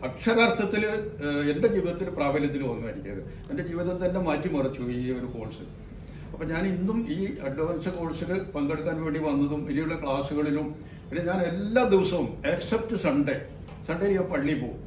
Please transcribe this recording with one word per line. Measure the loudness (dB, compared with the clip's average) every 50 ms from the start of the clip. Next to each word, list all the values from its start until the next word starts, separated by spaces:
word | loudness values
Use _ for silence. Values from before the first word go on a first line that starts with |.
| -4
അക്ഷരാർത്ഥത്തിൽ, | -6 -6 0 2 4 6 8 8 6 6 2 0 0 2 2 2 2 0 -2 -2 -4 -6 -4 -4
ഏഹ്, | -2 0 2 2 2 2
എൻ്റെ | 4 4 4 4
ജീവിതത്തിൽ | 4 2 0 -2 -2 -4 -4 -2
പ്രാബല്യത്തിൽ | 0 0 2 2 2 2 2 0 -2 -2 -2
വന്നു | -4 -4 -6 -6 -8
എനിക്കത്. | -8 -8 -8 -8 -8 -8 -10 -12 -12 -10 -6
എൻ്റെ | -4 -4 -4 -4
ജീവിതം | -4 -2 -2 -2 -2 0 0
തന്നെ | 0 2 2 2 2
മാറ്റിമറിച്ചു | 2 2 0 0 0 2 2 0 0 -2 -4 -2 -2 -2
ഈ | 0 -2 -2
ഒരു | -2 -4 -6 -6
കോഴ്സ്. | -6 -8 -8 -10 -10 -12 -14 -14 -14 -14 -14 -14 -14 -14 -12 -12 -12 -12 -12 -8
അപ്പം | -6 -4 -2 0
ഞാൻ | 0 2 2 2
ഇന്നും | 2 2 2 2 2 0 0 -2
ഈ | -2 -2 -4 -4 -4 -4 -4
അഡ്വാൻസ് | -2 0 0 0 0 -2 -2 -4 -4
കോഴ്സിൽ | -2 -4 -4 -4 -4 -4 -2 -2 -2 -2 -4 -4
പങ്കെടുക്കാൻ | -2 0 0 0 0 -2 -2 -2 -2 -2
വേണ്ടി | -2 -2 0 0 2
വന്നതും | 2 2 2 2 0 -2 -2 0
ഇനിയുള്ള | 0 0 0 0 -2 -2 -2
ക്ലാസ്സുകളിലും | -2 0 0 0 0 0 0 2 2 2 0 0 -2 -6 -8 -12 -14 -14 -14 -12 -6
പിന്നെ | -4 -2 0 0
ഞാൻ | 2 2 2 0 0
എല്ലാ | -2 -2 4 4 4 6 8 6
ദിവസവും | 6 6 6 2 0 0 -2 -4 -2 0 0
except | 0 0 0 0 0 0 0 0 -2 0 2
സൺഡേ, | 2 4 4 4 2 0 -2 -4 -10 -12 -14 -14 -14 -14 -12 -4 -4
സൺഡേ | -2 2 4 4 4 4
ഞാൻ | 2 2 0
പള്ളിയിൽ | 0 2 2 2 0 0
പോകും. | -4 -6 -8 -12